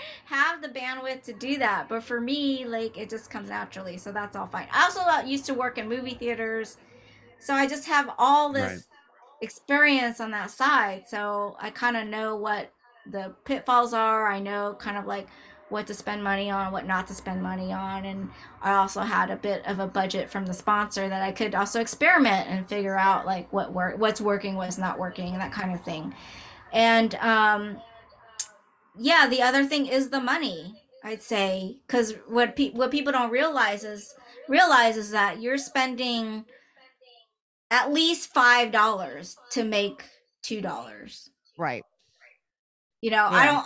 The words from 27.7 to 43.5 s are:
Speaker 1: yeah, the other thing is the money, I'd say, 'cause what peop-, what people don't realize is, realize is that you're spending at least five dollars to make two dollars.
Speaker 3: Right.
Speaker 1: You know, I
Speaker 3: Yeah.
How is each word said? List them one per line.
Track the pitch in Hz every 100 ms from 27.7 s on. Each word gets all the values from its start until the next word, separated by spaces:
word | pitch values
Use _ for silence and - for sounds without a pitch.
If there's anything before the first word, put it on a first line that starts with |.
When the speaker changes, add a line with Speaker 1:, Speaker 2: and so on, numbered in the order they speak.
| 196 - - - _ - - - _ _ _ _ 180
Speaker 1:
yeah, | 254 330 269
the | 254
other | 247 269 277
thing | 294 269
is | 262 269
the | 269
money, | 247 320 262 165 165 214 _ _
I'd | 214 214
say, | - 214 196 190 190 - -
'cause | 247 220 214 -
what | 233 240 262
peop-, | 277 233
what | 254
people | 294 277
don't | 262 233
realize | 247 320 285 220 208
is, | 214 208 - - - - -
realize | 285 359 262 226 220
is | 208
that | 214 202 175
you're | 233 269
spending | 269 269 262 240 254 233 220 214 220 _ _ _ _ _ _ _ _ _ _ _ -
at | 247 262
least | 294 330 339 -
five | 285 247 240 233
dollars | 214 214 202 170 135 175 - -
to | 247
make | 220 214 202 190 - _ _ _
two | - 220
dollars. | 185 117 120 107 - - - _ _ -
Speaker 3:
Right. | 160 120 - _ _ _ _ _ _ _ _ _ _ _
Speaker 1:
You | 226
know, | 220 208
I | -
Speaker 3:
Yeah. | 285